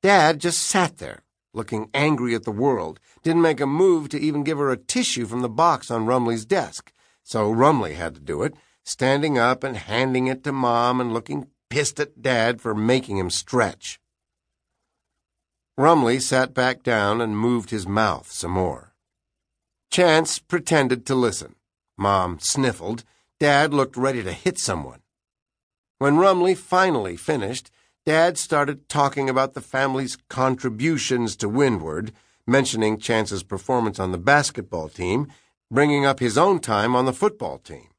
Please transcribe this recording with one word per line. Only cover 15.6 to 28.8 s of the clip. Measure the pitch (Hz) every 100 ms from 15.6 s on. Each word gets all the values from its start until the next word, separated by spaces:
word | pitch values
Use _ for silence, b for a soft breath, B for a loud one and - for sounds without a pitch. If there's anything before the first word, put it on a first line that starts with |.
| _ -
Rumley | 147 165 120 127
sat | - 131 127
back | - 127 123
down | - 113 101 110
and | 117 104
moved | 117 120 98
his | 107 92
mouth | 101 110 76 -
some | - 85
more. | 92 90 62 - _ _ _ _ _ _ _ _ _ _
Chance | - 180 156 160 -
pretended | _ 175 131 160 131 123 117
to | 131
listen. | 120 95 71 _ _ _ _ -
Mom | 98 98 90 85
sniffled. | - - 131 - 87 117 - _ _ _
Dad | 147 143 151
looked | 143 131 123
ready | 131 127
to | 92
hit | 87 185 185
someone. | - 87 65 - _ _ _ _ _ _ _ _ _ _
When | 139 151
Rumley | 190 185 180 185
finally | - 185 190 143 98 85
finished, | - 147 101 127 - _ _ _ -
Dad | 156 170 175
started | - 151 143 143